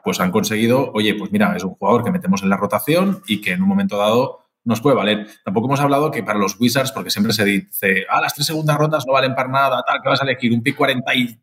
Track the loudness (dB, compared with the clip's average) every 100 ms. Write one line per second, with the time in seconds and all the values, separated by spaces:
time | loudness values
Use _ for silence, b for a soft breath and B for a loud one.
0 | -4 -2 0 0 0 0 2 2 2 0
1 | 0 0 -2 0 2 0 -6 -2 2 2
2 | 2 -2 0 0 0 0 0 -2 2 2
3 | 2 -2 -4 -4 -2 0 2 2 0 0
4 | 2 2 0 -4 _ _ -4 0 2 2
5 | 2 -2 B B -6 -4 -2 0 2 2
6 | 0 -2 -4 -2 -2 0 0 0 -2 -6
7 | -6 -2 0 2 2 0 -2 -2 0 0
8 | 0 0 -2 -4 -4 -2 0 0 0 0
9 | 0 2 2 -2 -2 0 2 0 -2 -2
10 | 0 0 0 -2 0 0 0 0 0 0
11 | -2 -2 -2 -6